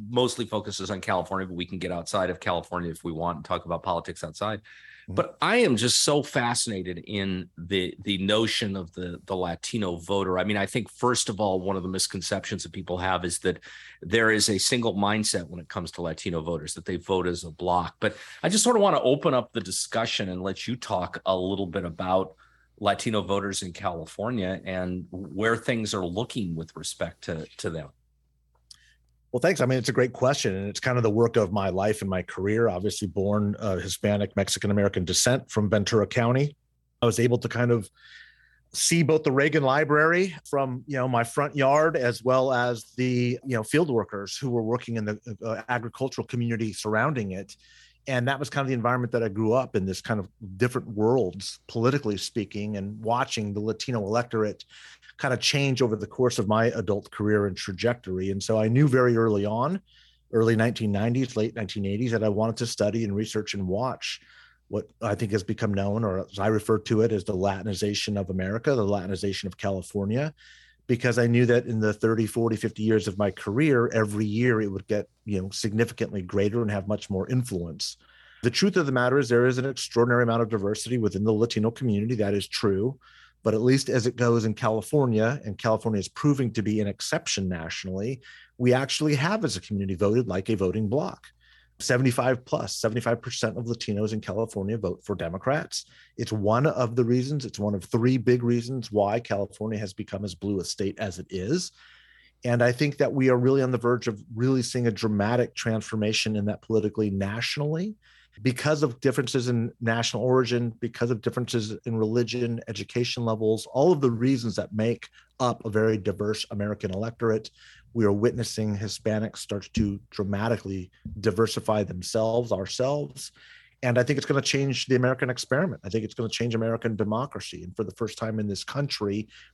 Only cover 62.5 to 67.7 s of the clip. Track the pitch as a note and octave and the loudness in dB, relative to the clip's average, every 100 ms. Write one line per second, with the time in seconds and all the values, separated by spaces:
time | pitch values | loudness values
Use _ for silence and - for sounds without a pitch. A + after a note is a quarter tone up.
62.5 | A2 A#2 - G#2 A2+ A2 G2 G#2+ G#2+ G#2+ | 0 -4 0 0 2 -2 -2 -2 -4 -4
63.5 | G2+ F#2 G2 B2+ A2 - - _ - - | -4 -2 -2 -2 -4 -8 -10 _ -20 -20
64.5 | _ _ G#2 - _ A2+ G2+ G#2+ G#2 F#2 | _ _ -6 -6 _ -4 -2 0 -2 -2
65.5 | G#2+ A2 G2 G2 G#2 A2+ F#2 - F#2 G2+ | -2 0 0 0 0 0 -2 -6 -2 0
66.5 | A2 - A2 - A2 A2+ G#2+ F2+ F#2+ G2 | 0 2 0 2 2 4 2 -2 0 0
67.5 | G2 G2+ | 0 -4